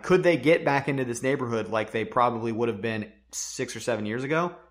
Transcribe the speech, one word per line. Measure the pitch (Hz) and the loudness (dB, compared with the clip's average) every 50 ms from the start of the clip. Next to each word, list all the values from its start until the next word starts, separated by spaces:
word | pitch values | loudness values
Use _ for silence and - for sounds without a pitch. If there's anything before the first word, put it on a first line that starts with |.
could | - - 180 180 | 0 4 4 6
they | 175 175 170 | 6 4 4
get | 135 120 151 170 175 - | 4 4 4 4 4 4
back | 143 139 139 135 151 | 2 0 2 0 0
into | 139 135 131 | -2 -2 -2
this | 120 117 - | -2 -4 -2
neighborhood | 131 131 139 135 127 117 117 110 104 101 | 0 0 0 0 -2 -2 -2 -2 -2 -2
like | 107 110 110 - | -2 -2 -2 -2
they | - 113 107 | -2 -4 -4
probably | - - 127 120 123 117 113 113 117 | 0 2 2 4 4 2 0 -4 -4
would | 113 110 120 117 | -2 0 0 -2
have | 110 98 | -2 -2
been | 104 117 110 107 104 104 - _ _ _ | -4 -4 -4 -4 -6 -8 -12 _ _ _
six | - - - - - - 131 123 - | -12 -10 -10 -8 -8 -8 -8 -6 -8
or | - | -6
seven | - 127 117 107 107 | -4 -2 -2 -2 -2
years | 104 110 123 135 | -4 -4 -4 -2
ago? | 135 156 160 175 175 175 - - _ | -2 0 0 0 -2 -4 -10 -20 _